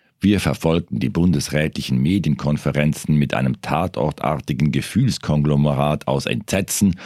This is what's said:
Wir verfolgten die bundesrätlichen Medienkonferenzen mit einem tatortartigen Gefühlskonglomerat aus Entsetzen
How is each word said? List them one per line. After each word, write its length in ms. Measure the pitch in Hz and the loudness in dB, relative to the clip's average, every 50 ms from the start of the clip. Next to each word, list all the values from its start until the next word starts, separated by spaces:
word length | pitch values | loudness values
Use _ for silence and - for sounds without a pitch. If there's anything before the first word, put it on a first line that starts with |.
| _ _ _ _ | _ _ _ _
Wir 200 | - 98 104 95 | 2 2 4 4
verfolgten 580 | - - 67 - - 82 82 87 - - - - | 2 0 -2 0 0 2 2 2 0 -2 -4 -2
die 100 | 69 62 | -2 -2
bundesrätlichen 880 | - 80 85 92 82 71 65 - - 73 76 78 - - 67 - 67 | 0 2 2 4 2 2 0 -2 -2 -2 -2 -2 -2 -6 -4 -2 0
Medienkonferenzen 1200 | 62 65 80 92 104 78 78 71 - - 71 73 - - - 67 73 73 76 73 - - - 76 | 0 2 2 2 2 0 0 -2 0 0 -2 -2 0 -2 -2 0 2 0 0 0 -2 -2 0 2
mit 160 | 73 71 67 - | 2 2 2 0
einem 300 | 55 65 64 62 - - | 0 0 -2 -2 -4 -4
tatortartigen 1080 | - - 76 87 90 - - 64 76 73 - - - 76 67 67 - 78 - - 76 | -4 -2 -2 -2 -2 -2 -2 -2 -2 -2 -2 -2 -2 -2 -2 -4 -4 -2 0 0 0
Gefühlskonglomerat 1400 | 64 69 - - - - 139 117 78 - - - 76 73 71 73 73 71 73 73 71 67 71 73 76 73 - - | 0 -2 -4 0 0 2 2 2 0 -2 -2 0 0 2 2 2 2 2 2 2 2 2 0 0 0 -2 -2 -2
aus 180 | 69 69 - | -2 -2 -2
Entsetzen 680 | - - - 101 - - 95 101 - - - 107 98 85 - - | -2 -4 -4 -4 -2 -2 -2 -2 -2 -2 0 2 2 2 0 -6